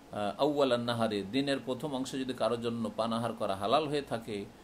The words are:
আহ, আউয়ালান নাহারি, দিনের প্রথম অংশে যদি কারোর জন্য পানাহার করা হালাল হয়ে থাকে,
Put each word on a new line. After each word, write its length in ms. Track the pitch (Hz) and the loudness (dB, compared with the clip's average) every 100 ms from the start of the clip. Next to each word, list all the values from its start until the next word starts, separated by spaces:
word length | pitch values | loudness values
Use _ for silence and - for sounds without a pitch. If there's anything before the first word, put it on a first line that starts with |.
| - | -10
আহ, 280 | 104 101 - | -4 -2 2
আউয়ালান 400 | 147 143 135 120 | 2 4 4 4
নাহারি, 440 | 120 117 113 104 95 | 2 2 2 0 0
দিনের 260 | 131 139 135 | 0 0 0
প্রথম 300 | 131 127 156 | -2 -4 -2
অংশে 240 | 131 135 135 | -4 -4 -4
যদি 140 | 127 | -4
কারোর 300 | 123 110 120 | 0 0 2
জন্য 280 | 117 117 110 104 | 0 -2 -2 0
পানাহার 360 | 113 113 117 | 0 0 -2
করা 240 | 113 104 98 | -2 -2 0
হালাল 320 | 101 143 147 | 2 4 2
হয়ে 140 | 147 | -2
থাকে, 420 | 139 117 113 101 104 - | -2 -6 -4 -6 -8 -12